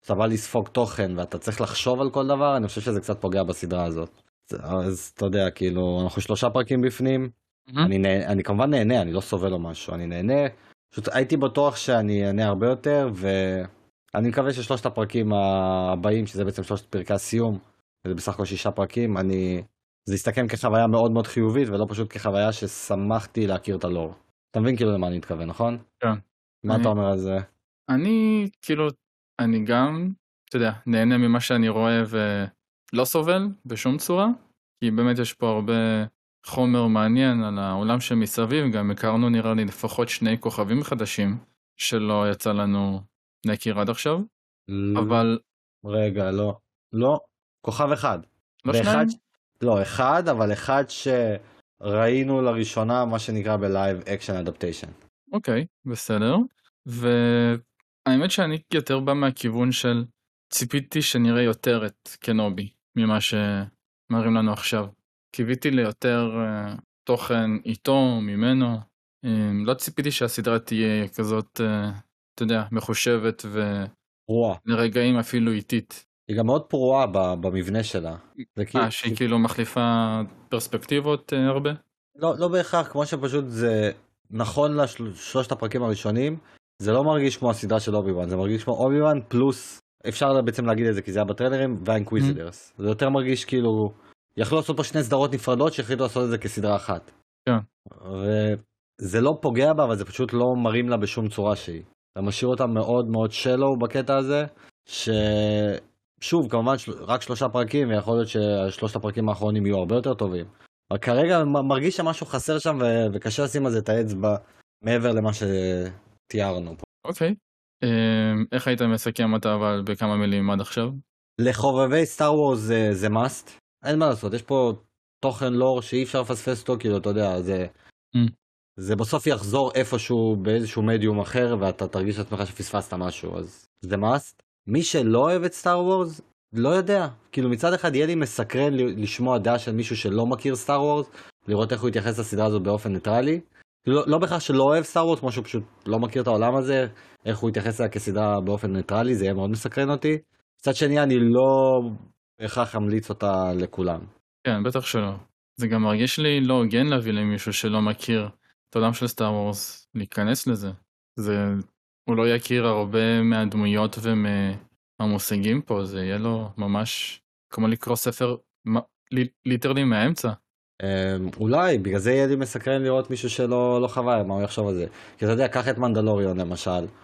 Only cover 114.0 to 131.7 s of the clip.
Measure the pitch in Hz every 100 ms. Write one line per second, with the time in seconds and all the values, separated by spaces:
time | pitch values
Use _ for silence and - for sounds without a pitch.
114 | 110 98 104 104 - _ _ _ 110 120
115 | 120 113 107 104 101 95 92 90 90 92
116 | _ _ - 107 98 90 85 82 - _
117 | 143 185 165 208 _ _ _ - 123 113
118 | 113 110 110 107 110 127 - 123 117 113
119 | 117 113 113 110 107 107 104 101 101 101
120 | 107 104 104 101 98 98 98 - 117 135
121 | - _ _ - 123 110 139 131 131 151
122 | 160 - 151 151 143 120 107 113 107 95
123 | 104 107 127 - - - _ _ 127 156
124 | 156 113 104 117 - 135 123 107 _ _
125 | _ _ 135 107 131 123 131 127 117 127
126 | 127 135 120 120 - 120 - 120 110 101
127 | 104 104 101 92 90 95 87 - _ _
128 | _ 123 117 - _ _ _ - 95 107
129 | 113 151 156 123 101 127 131 127 131 120
130 | - 120 113 107 98 113 110 113 110 113
131 | 107 104 101 123 123 113 95